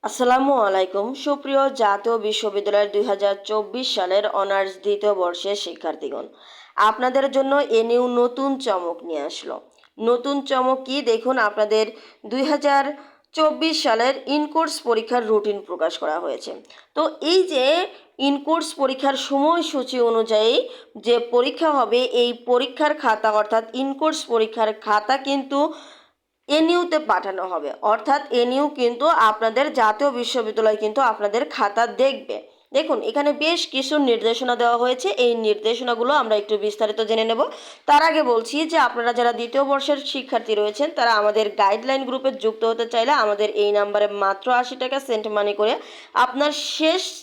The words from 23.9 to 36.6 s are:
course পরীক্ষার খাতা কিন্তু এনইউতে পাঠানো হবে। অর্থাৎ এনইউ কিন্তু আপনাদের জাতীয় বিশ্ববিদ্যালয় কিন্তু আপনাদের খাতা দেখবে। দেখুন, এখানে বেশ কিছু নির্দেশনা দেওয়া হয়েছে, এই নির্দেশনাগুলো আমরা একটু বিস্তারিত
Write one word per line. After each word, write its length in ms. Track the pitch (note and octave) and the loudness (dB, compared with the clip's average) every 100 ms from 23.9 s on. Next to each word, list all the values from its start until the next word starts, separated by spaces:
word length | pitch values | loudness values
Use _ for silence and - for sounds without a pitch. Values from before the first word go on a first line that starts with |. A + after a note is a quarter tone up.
| C4+ | 0
course 220 | D#4 D#4 - | -2 -2 -2
পরীক্ষার 440 | A#3 A3 A#3 A3 | 0 0 0 -2
খাতা 440 | A3 - G#3 G#3 C4+ | -2 0 0 2 -2
কিন্তু 580 | C#4 C#4 C4+ C#4 D#4 D#4+ - - _ _ _ _ - | 0 -2 0 0 0 -2 -18 -20 _ _ _ _ -2
এনইউতে 500 | D4 D#4+ F4 F4 D#4 | 2 4 2 2 -2
পাঠানো 460 | D4+ G3+ G3 F#3+ F#3 | 0 -2 -2 -6 -4
হবে। 260 | F3 C#3+ - | -4 -6 -4
অর্থাৎ 500 | - A3 A3 C#4+ D4 | 0 0 2 -2 0
এনইউ 360 | B3 A#3+ C4 D4 | 0 2 2 0
কিন্তু 380 | D4 A#3+ A#3+ D4 | 0 -2 2 2
আপনাদের 680 | E4+ A3 G#3+ A3+ A3 D4 | 4 4 4 0 0 0
জাতীয় 360 | D4 A3 G#3+ C#4+ | 2 2 2 0
বিশ্ববিদ্যালয় 680 | B3 A3+ B3 A3 G#3+ A3 G#3+ | 0 -4 -2 -2 0 2 2
কিন্তু 240 | G#3+ G#3+ | -2 0
আপনাদের 440 | B3+ A3 G#3 G#3+ | 0 0 -2 -2
খাতা 420 | C#4 - G#3 G#3 A#3 | -4 -2 -2 0 -2
দেখবে। 560 | G#3 C4+ A3+ - G#3 - _ _ | 2 0 0 -8 -10 -10 _ _
দেখুন, 300 | C4 D#4 B3+ | -2 0 -2
এখানে 300 | F#3 B3+ C#4+ | -2 -2 0
বেশ 340 | D4 D#4 E4+ - | 0 0 -2 -2
কিছু 320 | C4 C4+ D4+ | -4 -2 0
নির্দেশনা 580 | C4+ A#3 A3 A#3 B3+ A#3+ | 2 2 0 -2 -2 0
দেওয়া 200 | A#3 A#3 | 2 2
হয়েছে, 320 | B3 B3+ F#4 | 0 0 -2
এই 260 | - A#3+ | 2 2
নির্দেশনাগুলো 800 | A#3 A3 G#3 A3 A#3 B3 A#3 A#3+ | 2 0 0 0 -2 -2 -2 2
আমরা 220 | D4 A#3 G#3+ | 2 2 0
একটু 220 | G#3 | 0
বিস্তারিত 420 | G#3+ | -2